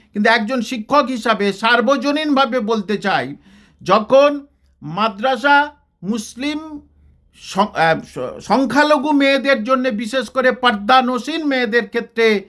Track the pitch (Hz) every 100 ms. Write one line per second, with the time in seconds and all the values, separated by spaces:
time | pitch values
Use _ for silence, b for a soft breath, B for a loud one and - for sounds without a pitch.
0 | B 208 220 233 214 262 - 254 214 294
1 | 247 254 233 202 202 196 170 226 233 277
2 | 285 294 311 269 269 254 214 226 185 202
3 | 202 156 127 143 b b b b 131 208
4 | 208 262 294 285 277 _ _ _ 147 175
5 | 220 196 254 262 285 285 294 - _ _
6 | 175 233 214 233 285 302 311 294 - _
7 | _ _ _ _ - 185 208 - 165 156
8 | - 143 123 - - 226 269 254 302 302
9 | 294 285 277 277 277 254 214 262 254 208
10 | 220 262 220 262 254 254 247 208 202 262
11 | 247 247 285 330 294 262 240 240 202 240
12 | 233 - 226 208